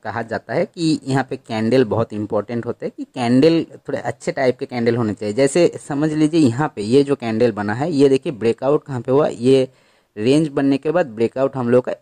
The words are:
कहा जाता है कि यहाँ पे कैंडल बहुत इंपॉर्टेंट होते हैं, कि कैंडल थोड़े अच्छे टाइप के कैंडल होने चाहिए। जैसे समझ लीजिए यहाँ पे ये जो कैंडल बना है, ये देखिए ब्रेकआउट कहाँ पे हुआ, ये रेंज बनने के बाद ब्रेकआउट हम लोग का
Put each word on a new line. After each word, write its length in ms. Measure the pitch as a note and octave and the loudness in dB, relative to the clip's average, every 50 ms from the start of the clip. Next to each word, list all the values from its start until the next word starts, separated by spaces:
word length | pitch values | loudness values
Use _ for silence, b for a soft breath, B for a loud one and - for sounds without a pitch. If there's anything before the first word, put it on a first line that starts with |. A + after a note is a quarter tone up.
| - | -8
कहा 180 | A2 G#2 A2+ A#2 | -8 -8 -8 -8
जाता 320 | A2 A2 G2 - - A#2 | -6 -8 -8 -8 -6 -4
है 120 | D#3 F#3 | -4 -4
कि 340 | - _ F3+ E3 D#3+ D#3 - - | -4 _ -4 -2 0 0 -2 -2
यहाँ 220 | C3+ C3 C#3 C3 C3 | -2 -2 -2 -2 -2
पे 60 | C#3 | -6
कैंडल 480 | B2+ - - A#2 A2 A2 A2+ A#2 C3+ B2+ | -10 -10 -8 -6 -4 -2 0 2 2 2
बहुत 280 | G#2 G2+ A2 A2+ - G#2+ | 2 0 -2 -2 -2 -4
इंपॉर्टेंट 540 | G#2 G#2+ G#2 A#2 G#2 G#2 - A#2+ A#2+ A2+ | -8 -6 -4 -4 -4 -4 -4 -6 -8 -6
होते 200 | A#2+ G#2+ - - | -8 -8 -8 -10
हैं, 60 | G3 - | -10 -10
कि 80 | - C#4 | -12 -14
कैंडल 640 | - _ C3 B2 A#2 B2 C3 C#3+ E3 E3 E3 - - - - _ - | -12 _ -6 -2 2 4 4 6 4 4 2 -2 -6 -10 -14 _ -10
थोड़े 100 | C3+ - | -10 -8
अच्छे 340 | - B2 A#2+ - - F#3 E3 | -6 -8 -10 -8 -8 -8 -4
टाइप 260 | D3 C3+ B2+ B2 - | 0 0 0 0 -2
के 80 | C3+ | -6
कैंडल 300 | - B2 B2 A#2 A#2+ A#2 | -8 -6 -2 0 0 2
होने 180 | A#2+ A#2 G#2+ G2 | 2 0 -2 -4
चाहिए। 200 | - G#2+ G#2 G#2 | -4 -6 -4 0
जैसे 440 | A#2+ C#3 C3+ - F3 E3+ - - - - - | 0 0 2 4 2 2 2 2 -2 -8 -8
समझ 240 | D3+ C3+ D3+ D#3 D3+ | -4 -2 -2 -2 0
लीजिए 280 | D3+ D#3 D3+ D#3+ E3+ | 0 0 2 4 4
यहाँ 320 | D#3 B2 A#2 B2 D#3 D3 - | 4 4 2 0 -2 -4 -4
पे 60 | - G2+ | -6 -2
ये 200 | G#2+ A#2+ C#3 C#3+ | 2 4 4 4
जो 140 | C#3 C#3 | 4 0
कैंडल 360 | - B2 A2+ A2 A2 B2 A#2+ G#2+ | -2 -2 -4 0 2 2 0 0
बना 220 | G#2 G2+ G#2 G#2 | -2 -4 -4 -4
है, 180 | A#2+ C#3+ E3+ D#3 | -2 -4 -2 2
ये 160 | C3+ C#3+ C#3 | 4 4 4
देखिए 240 | C3+ C3+ - - - | 4 2 0 -4 -8
ब्रेकआउट 520 | G2 G#2+ A#2 A2+ - C3 C3+ D3 D3+ - | -4 -2 -2 -2 -2 0 0 0 -2 -2
कहाँ 160 | - C#3 B2 | -6 -8 -8
पे 120 | A#2 - B2+ | -4 0 0
हुआ, 160 | C#3+ D#3 - | 2 2 0
ये 400 | - - A#2 B2+ C3+ C3+ C3 B2+ b b b b b b b b _ | -2 -2 2 4 4 4 2 0 b b b b b b b b _
रेंज 320 | G#2+ G#2+ B2 C#3 D3+ E3 D3 | -4 0 2 2 2 2 0
बनने 300 | C#3 D3 C#3 C#3 C#3 C3+ | 0 0 0 2 0 0
के 120 | - D#3 | -2 -2
बाद 160 | D3+ F3 F3 | 0 0 -2
ब्रेकआउट 500 | C3 G#2+ G#2+ A#2 A2+ - C3 C3+ C3+ C3 | -2 -2 -2 -2 -2 0 -2 -2 -2 -2
हम 120 | C3 A#2+ A#2 | -4 0 2
लोग 160 | A#2+ B2 - | 2 2 2
का 80 | - - - | 0 -4 -6